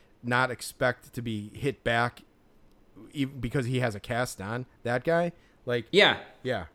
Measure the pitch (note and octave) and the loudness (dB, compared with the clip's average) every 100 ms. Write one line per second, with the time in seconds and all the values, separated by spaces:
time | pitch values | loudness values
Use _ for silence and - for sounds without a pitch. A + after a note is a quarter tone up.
0 | _ _ A#2+ B2 B2+ A2+ - - B2+ - | _ _ 0 2 2 -2 -10 0 0 0
1 | - - A#2 G#2+ G#2 - C#3+ - A#2+ A#2 | -6 -8 -6 -6 -8 -6 -4 -2 0 2
2 | A#2+ - - _ - - - - - - | 0 -4 -18 _ -20 -20 -20 -20 -20 -20
3 | A2 D3 C3+ C#3 A#2 C#3+ A#2+ B2+ B2 G2+ | -10 -4 -4 -2 -2 -2 0 0 -2 -4
4 | - A#2+ B2+ - G2 A#2+ B2+ _ A#2 B2 | -4 -2 -2 -4 -6 -6 -8 _ -4 -2
5 | D#3+ E3+ F3 - - _ - A#2+ - F#3 | 2 2 2 -4 -16 _ -2 -2 2 6
6 | F#3+ A2+ - - B2+ A2 E2 | 6 4 -4 -8 -4 -4 -6